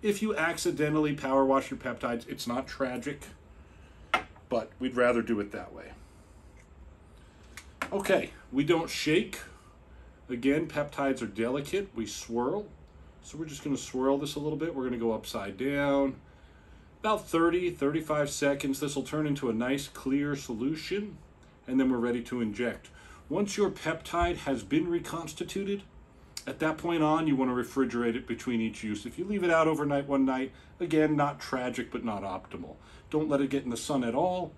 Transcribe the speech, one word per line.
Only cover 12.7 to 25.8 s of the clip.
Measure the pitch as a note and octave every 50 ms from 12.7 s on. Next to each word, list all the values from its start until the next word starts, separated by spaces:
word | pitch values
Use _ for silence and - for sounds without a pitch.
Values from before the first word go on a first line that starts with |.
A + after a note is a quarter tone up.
| - - - - - - - - - - -
So | - - D3+
we're | E3
just | D#3 C#3+ - -
gonna | D3 C#3
swirl | B2 - - - C3 B2+ C3+ C#3 C#3
this | D3+ C#3+ -
a | D3+
little | C#3+ D3+ D3+ C#3+
bit. | D#3 E3+ D#3+
We're | C3+ B2+
gonna | B2+ A#2+
go | A#2 A2+ A#2
upside | A2 G#2+ - - - A#2+ A2+ G2+ F#2+ F#2
down. | B2 C#3 C#3+ C#3+ C#3+ C#3+ C#3 C#3 C#3 C3+ C3 - - - - - - - - - - - - - - - - -
About | - G#3+ G#3+ G#3 - -
thirty, | - E3 E3 E3+ E3 F3+ F3+ F3
thirty-five | D3+ - C#3 C#3 D3 D#3+ D#3 - D#3 D3+ D3 C#3+
seconds. | - - C#3+ C#3+ C#3+ C#3 - C#3 C3+ C3+
This | - C#3+ -
will | C#3 C3
turn | - - D#3 D#3 D3
into | C#3+ C#3 - B2
a | A2
nice | A2 A#2+ B2+ C3+ C#3+ C#3+ -
clear | - - - C3+ C3 C#3+ C#3+ D3 C#3+
solution, | C#3 - - B2 G#2 A#2+ C#3 D#3+ D#3 - - F#3 G#3 G#3 G#3 E3+ D3 - - - - - - - - - -
and | B2+ C3+
then | C3+ C3
we're | C3 A#2+
ready | A#2 B2 A#2+ B2
to | A#2 - B2+ B2
inject. | A#2 G#2+ G2+ G2+ B2 A#2 A2+ - - - - - - - - - - -
Once | C#3+ F3+ G#3 G3+ - -
your | G#3 F#3
peptide | - - - D#3 E3 D#3+ - - - E3+ F3 F3 F3 -
has | - D3 C3+ A#2 G2+
been | F#2+ C#3 D#3+ F3 F3
reconstituted, | E3+ E3+ D#3 - - E3 E3 D#3 - - F3 D#3+ - G3 G3 G3 G3+ G3+